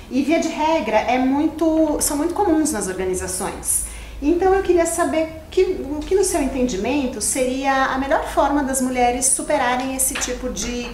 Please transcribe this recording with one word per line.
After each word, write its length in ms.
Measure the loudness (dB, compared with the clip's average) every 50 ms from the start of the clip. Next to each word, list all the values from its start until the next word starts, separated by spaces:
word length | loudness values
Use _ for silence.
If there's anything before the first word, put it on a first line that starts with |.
| -10 -4
e, 120 | -2 -2
via 180 | 0 2 2 2
de 80 | 0 -2
regra, 500 | -2 0 0 2 2 2 0 2 2 2
é 200 | 2 2 2 2
muito, 800 | 2 2 2 2 0 0 0 0 0 2 4 4 2 2 2 0
são 160 | -2 -2 0
muito 180 | 0 -2 -2 0
comuns 380 | 0 2 2 4 2 2 0
nas 160 | 0 -2 -4 -4
organizações. 1000 | -4 -2 -2 -2 -2 -2 -4 -4 -6 -4 -4 -6 -6 -6 -4 -2 -2 -2 -4 -6 -10 -12 -14 -14 -10 -4
Então 320 | 0 2 2 4 4 4 4
eu 100 | 4 4
queria 220 | 4 4 4 4
saber 420 | 2 2 0 0 0 0 0 -2 -2 -4 -10 -14 -6
que, 100 | 0 0 0 2 0 -2 -4 -6
o 100 | -6 -6
que, 160 | -2 0 2
no 80 | 2 2
seu 180 | 2 2 0
entendimento, 760 | 0 0 0 0 0 0 0 -2 -2 0 0 0 0 -2 -2 -4
seria 680 | -4 -2 0 0 0 0 0 0 0 2 2 2 2 0
a 100 | 0 0
melhor 280 | 0 0 0 0 0 0
forma 360 | 0 2 2 4 2 2 0
das 160 | 0 0 -2
mulheres 460 | -2 -2 0 2 2 2 2 2 0
superarem 720 | 0 0 0 0 0 0 0 2 2 0 0 -2 -2 -4
esse 180 | -2 -2 -2 -2
tipo 360 | -4 -4 -4 -4 -4 -6 -6
de 360 | -6 -6 -6 -6 -6 -6 -6 -6